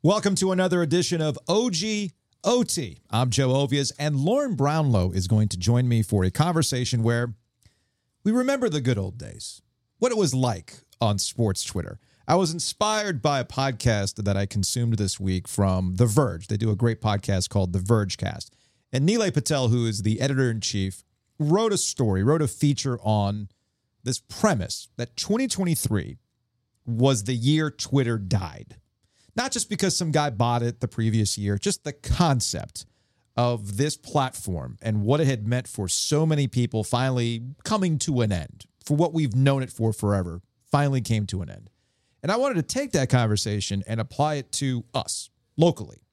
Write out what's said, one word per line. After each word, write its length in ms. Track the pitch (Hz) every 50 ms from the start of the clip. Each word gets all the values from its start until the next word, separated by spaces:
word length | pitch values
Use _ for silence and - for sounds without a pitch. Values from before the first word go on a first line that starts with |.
| -
Welcome 300 | 151 202 214 - 202 190
to 160 | 160 190 190
another 320 | 185 185 185 185 165 139 170
edition 360 | 151 147 180 180 - 180 165
of 200 | 156 156 131 - _ -
O 240 | 170 214 240 247
G 400 | 185 156 185 220 214 208 208 185 - _ _ _ _ _ -
O 180 | - 240 247
T. 380 | 240 - - - 139 92 73 - _ _
I'm 220 | - 113 127 127
Joe 180 | 113 - 135 127
Ovias, 420 | 127 135 139 139 147 143 139 - - -
and 180 | 147 151 147 135
Lauren 340 | 135 175 226 277 294 269 202
Brownlow 560 | 120 135 143 151 160 156 139 117 98 90 92 87
is 140 | 95 90 90
going 200 | 107 107 107 101
to 100 | - 90
join 300 | 87 98 120 120 127 123
me 160 | 120 113 107
for 200 | - - 101 92
a 60 | 92
conversation 720 | - - 151 170 180 160 156 - - 123 123 - - 120
where 320 | 113 113 117 117 120 123 110 _ _ _ _ _ _ _ _ _ _ _ _ _ _ _ _ _ _
we 80 | 202
remember 380 | 220 247 254 262 277 269 247 226
the 120 | 151 151
good 180 | 120 127 123 101
old 180 | 95 92 - 117
days, 460 | - 55 - - - - - - _ _ _ _ _ _ _ _
what 140 | 214 254
it 60 | 247 220
was 120 | 202 151 120
like 400 | 131 127 123 107 90 - - - - _ _ _ _
on 160 | 120 110 104 98
sports 460 | - - - - 117 107 92 - -
Twitter. 340 | - - 95 82 - - - _ _ _ _ _ -
I 80 | 156
was 180 | 180 190 156 165
inspired 640 | 170 - - - _ 214 208 214 214 208 208 180 127 -
by 160 | 151 143 135
a 60 | 120
podcast 760 | - - - 135 135 127 110 - 123 113 104 98 95 - - 104
that 120 | 101 98 98
I 80 | 101
consumed 520 | 101 - 104 95 - - 123 120 117 113 101
this 220 | 104 95 - -
week 280 | 98 95 92 92 - -
from 480 | - - 101 95 92 92 92 92 92
The 100 | 92 120
Verge. 440 | 117 104 147 143 123 90 82 - -
They 80 | 107 101
do 120 | 107 113
a 60 | 104
great 260 | 95 113 117 113 -
podcast 480 | - 110 104 98 - - 101 92 90 -
called 240 | - 101 95 90 87
The 60 | 95
Vergecast. 720 | 90 92 117 110 104 95 - - - - - - - - _ _ _ _ _ _ _ _ -
And 160 | 131 139 165
Nilay 240 | 220 240 220 185 -
Patel, 360 | 151 120 - 156 139 131 117
who 180 | 120 123 117 113
is 160 | 107 98 98
the 180 | 107 110 107
editor-in-chief, 840 | 127 139 139 131 135 123 113 113 104 - - 104 95 95 95 - _ _ _ _ _ _ _ _
wrote 340 | 151 147 165 202 226 220 202
a 60 | 180
story, 440 | - - - - 135 107 95 95 98
wrote 200 | 123 156 165 151
a 40 | 131
feature 520 | - - - 147 143 - - 143 123 117
on 480 | - 107 110 104 101 98 101 104 104 98 _ _ _ _ _ _ _ _ _ _ _
this 160 | 127 127 -
premise 680 | _ _ - - - 214 175 110 87 - - - - _ _ -
that 200 | 120 - _ -
twenty 300 | - - 202 233 269 247
twenty-three 720 | - - 190 175 160 - - - 107 101 76 58 64 - _ _ _ _ _ _ _ _ _ _ _ _ _
was 380 | - 117 113 123 135 135 110 101
the 100 | 101 127
year 380 | 117 110 135 147 156 156 151
Twitter 480 | - - - - - 139 131 117 117 110
died. 560 | 98 92 - 101 90 80 76 71 - - - - _ _ _ _ _ _ _ _ _ _ _ 220
Not 140 | 247 269
just 160 | - - - -
because 280 | 214 160 196 190 - -
some 140 | 180 160
guy 180 | 143 156 147 147
bought 340 | 120 98 120 120 120 120 117
it 160 | 120 117 _
the 80 | - 120
previous 500 | - - 113 110 107 113 107 101 - -
year, 200 | 101 101 101 101
just 260 | - 208 - - _
the 80 | 151
concept 920 | 139 _ - - - - 180 165 139 123 - - - 80 - - _ - - _ _ _ _ _ _ _ _ _ _
of 400 | - 123 120 120 110 101 98 101
this 220 | 104 139 151 147 -
platform 800 | _ - - 151 131 131 - - - - 90 82 65 64 60 -
and 200 | - 113 107 104
what 180 | 101 107 135 151
it 80 | 160 135
had 180 | 135 113 107
meant 220 | 107 120 127 123 -
for 220 | - - 101 90
so 360 | - - - - 151 147 160
many 220 | 160 156 147 143 131
people 380 | - 123 120 117 - 110 107
finally 580 | - - 120 127 131 131 123 117 117 117 113 117 127 143 _ -
coming 340 | - 220 214 185 180 160 139
to 220 | - - 147 123
an 100 | 120 104
end, 320 | 101 87 76 - - - - _ _ _ _
for 100 | - 147
what 160 | 147 170 165
we've 240 | 160 165 156 131 101
known 260 | 127 135 139 139 135
it 80 | 131 120 -
for 180 | - 117 110
forever, 500 | 104 - - 104 101 98 90 87 82 87 _ _ _ _ _ _
finally 300 | - 139 143 143 135 131
came 240 | 107 - 117 110 107
to 160 | 95 - 95
an 80 | 90 73
end. 200 | - - - 95 _ _ _ _ _ _ _ _ _ _ -
And 80 | 165
I 60 | 202 233
wanted 160 | 269 285 247
to 60 | 170 147
take 300 | - - 254 285 269 -
that 160 | 165 135 127
conversation 760 | - 127 120 110 107 101 - 113 104 104 98 - 101 98 98
and 140 | - 113 113
apply 360 | 110 - - - 147 151 151
it 180 | 143 127 _ -
to 320 | - 143 135 127 120 - _ _
us 360 | 131 - - - - - - _ _ _ _ _ -
locally 400 | 160 175 - - 107 76 - - _ _